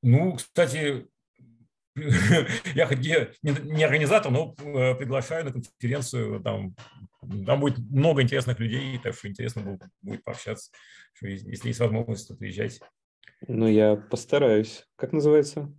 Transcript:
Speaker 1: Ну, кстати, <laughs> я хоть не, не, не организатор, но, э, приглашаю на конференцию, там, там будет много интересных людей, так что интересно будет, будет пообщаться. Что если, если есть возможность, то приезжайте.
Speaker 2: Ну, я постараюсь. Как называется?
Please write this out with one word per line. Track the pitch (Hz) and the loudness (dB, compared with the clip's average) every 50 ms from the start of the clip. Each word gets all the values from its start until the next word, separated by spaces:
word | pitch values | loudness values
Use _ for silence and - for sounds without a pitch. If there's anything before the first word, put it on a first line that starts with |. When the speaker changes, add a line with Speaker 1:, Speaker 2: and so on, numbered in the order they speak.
Speaker 1:
Ну, | - 123 117 147 180 185 143 | 6 6 6 6 6 2 -2
кстати, | 120 - _ _ - 175 139 131 156 151 147 139 123 - _ _ _ _ _ _ _ - _ _ _ _ _ _ _ _ _ _ | -4 -10 _ _ 2 2 2 2 -2 -2 -2 -4 -4 -8 _ _ _ _ _ _ _ -20 _ _ _ _ _ _ _ _ _ _
<laughs> | 139 156 147 110 87 95 107 143 170 - - - - - 185 143 | -8 0 0 2 2 4 4 4 4 4 0 -6 -6 -6 -4 0
я | 135 165 | 0 2
хоть | 131 139 127 | 2 2 -2
не, | 127 156 165 156 120 - - _ | 0 0 2 0 0 0 -8 _
не, | - 147 143 151 139 147 | -2 -2 -2 -2 -4 -4
не | 156 156 156 | 0 2 2
организатор, | 143 131 156 151 135 175 220 - 143 | 4 4 2 2 4 4 2 2 2
но, | 123 139 165 - - - | 0 0 0 -2 -8 -14
э, | 143 147 143 131 127 127 127 | -12 -6 -2 0 2 2 0
приглашаю | 127 139 120 135 135 127 - 160 165 165 | 0 -4 -4 -4 -4 -4 -4 -6 -6 -6
на | 139 | -6
конференцию, | 120 131 123 - _ _ - 123 131 143 123 - - 123 113 107 107 101 | -8 -10 -12 -12 _ _ -4 -4 -2 -2 -4 -4 -4 -4 -4 -4 -6 -4
там, | 92 - 101 98 101 95 92 - - - _ - 98 - _ _ - 90 95 104 95 | -4 -4 -4 -4 -6 -10 -12 -16 -20 -20 _ -20 -20 -20 _ _ -14 -10 -10 -8 0
там | 107 131 139 | 0 0 2
будет | 143 143 127 127 | 2 0 0 -2
много | 117 104 135 135 139 165 156 139 | -6 0 2 4 4 4 4 4
интересных | 127 120 135 135 123 123 120 92 | 4 2 2 0 0 -2 -2 -2
людей, | 117 113 110 135 135 131 131 120 | -2 -4 -2 -4 -4 -6 -8 -6
так | - 120 - | -6 -6 -8
что | - - 104 | -8 -10 -12
интересно | 98 101 107 107 113 117 | -10 -8 -8 -8 -6 -6
будет, | 104 98 98 92 - 92 _ _ | -8 -8 -10 -12 -14 -20 _ _
будет | - 190 110 107 _ | -12 -12 -12 -10 _
пообщаться. | 117 - - - 110 107 - - - _ - - - - - - _ _ | -10 -12 -10 -8 -10 -10 -10 -12 -20 _ -20 -20 -20 -20 -20 -20 _ _
Что | _ - 101 | _ -12 -10
если, | 98 98 101 - | -10 -10 -12 -12
если | - - - 117 | -14 -8 -6 -6
есть | 117 - | -2 0
возможность, | 120 113 107 113 117 113 110 98 - - | 0 0 0 -2 -4 -4 -6 -8 -8 -14
то | 101 | -14
приезжайте. | - 104 101 90 98 113 - - - - - _ _ _ _ _ _ _ - _ _ - - | -12 -12 -12 -6 -6 -6 -6 -6 -12 -20 -20 _ _ _ _ _ _ _ -20 _ _ -12 -6
Speaker 2:
Ну, | 123 110 113 110 | -2 0 2 4
я | 107 107 107 107 107 | 6 6 6 6 4
постараюсь. | 104 - - - 117 - - - 143 143 123 110 107 107 110 - - - _ _ | 2 0 -6 -6 -6 -2 0 2 4 4 6 4 4 2 0 -8 -18 -20 _ _
Как | _ - - | _ -6 -2
называется? | - 156 143 151 151 151 143 143 - 151 147 147 - | -2 2 4 6 6 6 4 2 -4 -10 -10 -10 -12